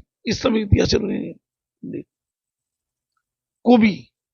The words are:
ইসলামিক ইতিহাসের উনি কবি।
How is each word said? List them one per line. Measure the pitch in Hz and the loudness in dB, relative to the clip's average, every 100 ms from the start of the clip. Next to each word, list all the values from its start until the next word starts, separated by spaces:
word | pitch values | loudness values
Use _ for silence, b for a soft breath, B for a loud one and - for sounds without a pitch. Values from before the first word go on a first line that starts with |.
| - _ 247 | -20 _ -8
ইসলামিক | 196 262 220 208 | -4 -2 -2 0
ইতিহাসের | - - - | 2 2 -2
উনি | 202 - - 160 _ _ _ _ - - - _ _ _ _ _ _ _ _ _ _ _ _ _ _ _ | -2 -6 -10 -14 _ _ _ _ -14 -14 -16 _ _ _ _ _ _ _ _ _ _ _ _ _ _ _
কবি। | 233 247 214 165 - _ _ | 4 4 4 -2 -12 _ _